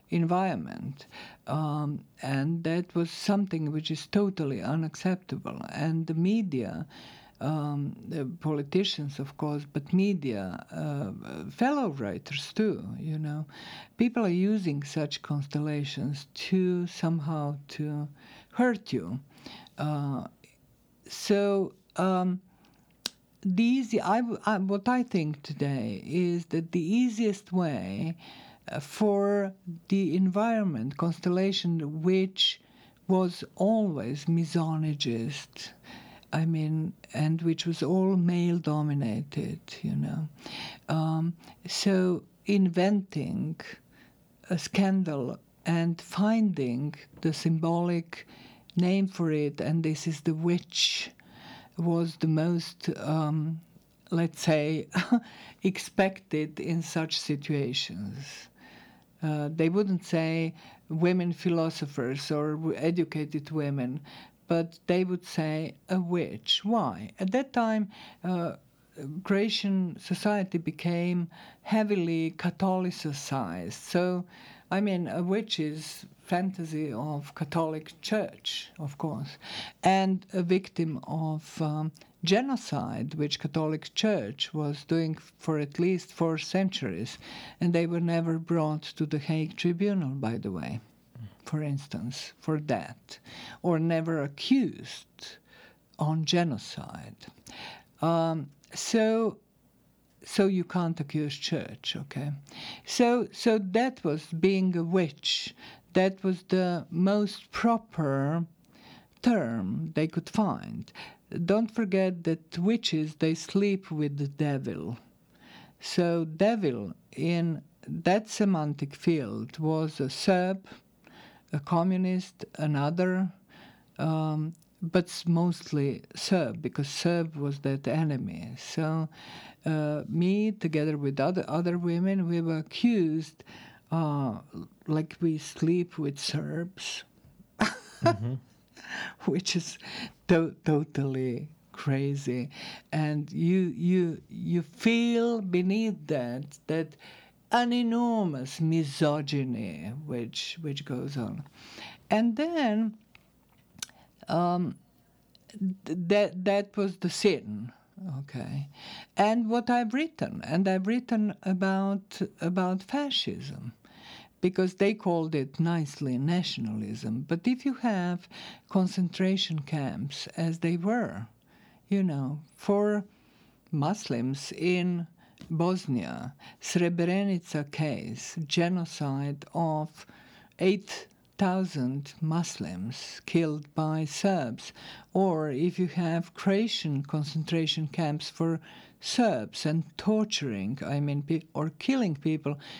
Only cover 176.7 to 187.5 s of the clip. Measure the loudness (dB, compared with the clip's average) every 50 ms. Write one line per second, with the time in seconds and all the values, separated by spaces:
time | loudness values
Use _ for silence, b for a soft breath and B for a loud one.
176.7 | 0 2 2 2 2 2 2 2 2 2 0 0 0 -2 -2 -4 -4 -4 -4 -4
177.7 | -2 -2 -2 -2 -2 -4 -6 -8 -10 -10 -10 -10 -8 -8 -6 0 2 2 2 4
178.7 | 2 0 -2 -4 -4 -4 -2 -2 -2 -2 -2 -4 -4 -6 -10 -8 -2 -2 0 0
179.7 | 0 0 -2 -4 -8 -14 -20 B B B B B B B B B B 0 2 2
180.7 | 2 2 -2 -8 -12 -12 -14 -16 _ _ _ _ _ 0 2 2 2 2 0 0
181.7 | -2 -2 0 0 -2 -2 -6 -8 -8 -4 -2 0 0 0 0 -2 -4 -6 -6 -6
182.7 | -6 -6 -6 -6 -8 -8 -10 -12 -14 -14 -6 0 2 2 2 2 0 -4 -6 -6
183.7 | -4 -2 0 0 0 0 -2 -2 -2 0 2 2 2 2 0 -2 -4 -8 -10 -14
184.7 | B B B B B B B B 0 2 4 4 4 2 0 0 0 2 2 2
185.7 | 2 2 0 0 0 0 0 2 2 0 0 -2 -8 -2 2 2 4 4 4 2
186.7 | 0 -2 -2 -2 -2 -2 -2 -2 -2 -2 -2 -2 -2 -4 -2 0